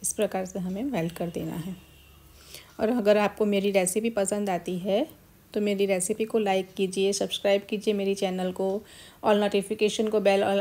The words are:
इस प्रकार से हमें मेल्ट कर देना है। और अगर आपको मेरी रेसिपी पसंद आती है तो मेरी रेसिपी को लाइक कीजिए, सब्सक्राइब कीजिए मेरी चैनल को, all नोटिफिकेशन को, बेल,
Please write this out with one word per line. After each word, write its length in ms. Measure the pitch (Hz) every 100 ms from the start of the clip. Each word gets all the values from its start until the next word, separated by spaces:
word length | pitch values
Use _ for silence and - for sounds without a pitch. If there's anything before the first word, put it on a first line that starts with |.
इस 100 | -
प्रकार 320 | - 202 190 185
से 120 | 190
हमें 240 | 185 190
मेल्ट 280 | 277 233 165
कर 160 | 170 170
देना 260 | 165 160 170
है। 200 | 165 185 - - - - - - - - - -
और 80 | 226
अगर 280 | 247 202 208
आपको 260 | 208 - 208
मेरी 240 | 202 196
रेसिपी 380 | 196 180 220 233
पसंद 380 | 220 196 208 208
आती 280 | 175 175 180
है 280 | 190 196 320 - - - _
तो 60 | 220
मेरी 260 | 208 196 196
रेसिपी 380 | 190 180 214
को 140 | 220 226
लाइक 300 | 208 190 190
कीजिए, 380 | - 190 190 196
सब्सक्राइब 500 | 202 196 - 202 202 202
कीजिए 240 | 214 214
मेरी 200 | 202 196
चैनल 380 | 202 190 185 185
को, 160 | 180 190 196 - - - -
all 140 | - 208
नोटिफिकेशन 720 | 208 202 190 214 208 - 220
को, 120 | 214
बेल, 220 | 196 196 196 196